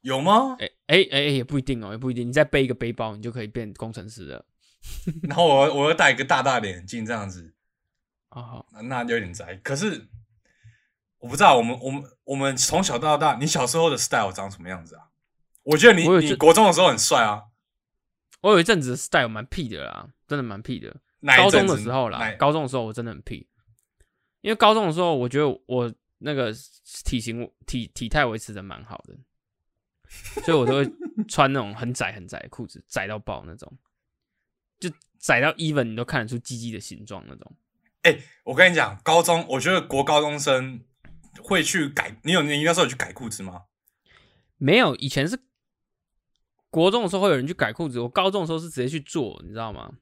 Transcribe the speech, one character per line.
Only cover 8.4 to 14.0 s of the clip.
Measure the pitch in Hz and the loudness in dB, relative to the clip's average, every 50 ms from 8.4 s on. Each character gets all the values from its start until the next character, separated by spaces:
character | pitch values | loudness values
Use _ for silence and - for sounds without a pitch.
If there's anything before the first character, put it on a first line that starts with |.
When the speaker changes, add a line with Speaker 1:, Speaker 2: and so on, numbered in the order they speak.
| 120 117 123 120 - _ _ | -18 -16 -18 -20 -20 _ _
Speaker 1:
那， | - 110 | -16 -12
那 | 123 131 123 120 | -8 -6 -6 -4
有 | 120 117 117 | -2 -4 -4
点 | 104 90 87 | -4 -6 -12
窄。 | - - - 92 98 _ | -14 -16 -16 -16 -14 _
可 | - 135 | -8 -6
是， | 139 180 214 175 123 104 _ - - - _ _ _ _ _ _ _ _ - _ _ _ _ _ _ _ _ _ | -4 -4 -4 -4 -6 -12 _ -20 -20 -20 _ _ _ _ _ _ _ _ -20 _ _ _ _ _ _ _ _ _
我 | _ - | _ -16
不 | 120 127 | -10 0
知 | 143 202 | 6 8
道， | 185 143 | 8 8
我 | 123 113 | 8 4
们， | 117 123 120 | 0 -2 -6
我 | 120 131 | -8 -8
们， | 135 143 143 - _ _ _ | -8 -8 -10 -14 _ _ _
我 | - 139 | -8 -4
们 | 135 139 135 131 | -2 -2 -2 0
从 | 120 - - - 165 190 | 0 -2 0 0 0 0
小 | - 139 120 | 0 -2 -2
到 | 135 156 151 | 2 2 2
大， | 147 160 151 127 | 4 4 0 0
你 | 113 135 | 0 -2
小 | 160 - 160 127 | -2 0 0 -2
时 | 120 - 127 | 0 0 2
候 | 165 165 | 2 2
的 | 139 | 2
style | 120 | 0